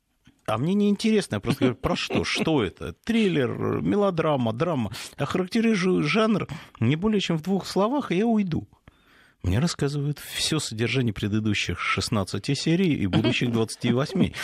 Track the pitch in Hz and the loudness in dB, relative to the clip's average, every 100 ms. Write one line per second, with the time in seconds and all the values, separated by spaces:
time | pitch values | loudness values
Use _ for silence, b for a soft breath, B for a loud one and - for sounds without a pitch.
0 | _ _ _ _ - 110 156 202 208 196 | _ _ _ _ -4 -2 0 2 2 2
1 | 220 214 - 104 120 117 123 117 151 180 | 2 2 0 -4 -2 0 0 0 -2 -2
2 | - - - - - 151 92 - 69 - | -2 -2 -2 -2 2 2 0 -4 -10 -10
3 | - 226 202 151 120 107 110 107 - 196 | -2 2 2 2 0 0 -2 0 0 2
4 | 202 165 160 143 113 113 165 143 104 113 | 2 0 0 2 0 0 -2 0 -2 -6
5 | B B 143 185 185 226 226 214 185 180 | B B -4 -2 -2 0 2 2 2 2
6 | 147 208 220 202 - B B - 113 156 | 2 2 2 2 -2 B B -2 0 2
7 | 214 208 - 165 180 196 - 185 208 285 | 2 0 0 -2 0 -4 -2 0 2 0
8 | - 175 233 214 190 - - _ - b | -2 0 2 2 0 -2 -6 _ -20 b
9 | b b b b 90 95 165 - 143 147 | b b b b 0 2 0 0 -2 -2
10 | 143 147 - - - 165 - 110 117 127 | -4 -4 -8 -6 -2 -2 -2 -4 -2 0
11 | 120 98 107 107 110 101 - 87 - - | 0 0 0 0 0 0 -2 -4 -2 -2
12 | - 110 95 110 - 139 160 170 190 139 | 0 0 -2 -4 -4 -2 0 2 2 2
13 | 98 98 113 - 127 113 113 - 120 120 | 2 2 0 0 0 0 -2 -2 0 0
14 | 143 180 - B | 0 0 0 B